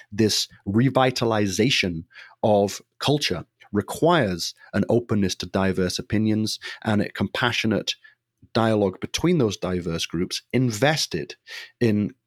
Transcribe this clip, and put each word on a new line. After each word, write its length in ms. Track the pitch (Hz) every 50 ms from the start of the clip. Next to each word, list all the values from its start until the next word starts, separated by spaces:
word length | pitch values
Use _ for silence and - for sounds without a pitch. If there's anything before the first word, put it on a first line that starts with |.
| - _
this 380 | 104 98 110 101 - - - - - - _
revitalization 1400 | 101 98 113 131 131 110 135 131 131 127 - 120 113 113 104 104 98 87 101 107 139 - - - 92 85 80 - _ - - - - - _
of 380 | - 110 104 101 101 98 - - - _ _ -
culture 460 | - 135 147 143 - - 92 76 - - _ _ - _
requires 840 | 101 104 - - - - 147 165 175 160 117 95 90 82 - - - _ - -
an 120 | - 104 95 -
openness 460 | 113 92 90 - 110 104 98 87 -
to 120 | - 90
diverse 520 | 90 - 98 95 95 90 95 92 90 - -
opinions 640 | 80 - 104 104 110 110 107 107 107 104 - - - - - - -
and 180 | 110 107 104
a 60 | - -
compassionate 880 | - - 107 92 - - 131 120 117 - - 113 104 - - - - - - - _ _ _ _ _ _ - _
dialogue 480 | - 117 113 113 110 107 101 95 92 -
between 380 | - - - - - 170 180 156
those 180 | 120 104 95
diverse 500 | - - 90 92 90 85 85 82 82 -
groups 360 | - - 82 90 - - - - _
invested 840 | - 123 131 120 107 104 131 147 160 135 - - - - 123 - - - _ - - - - - _ -
in 340 | 120 110 104 104 104 - - _ _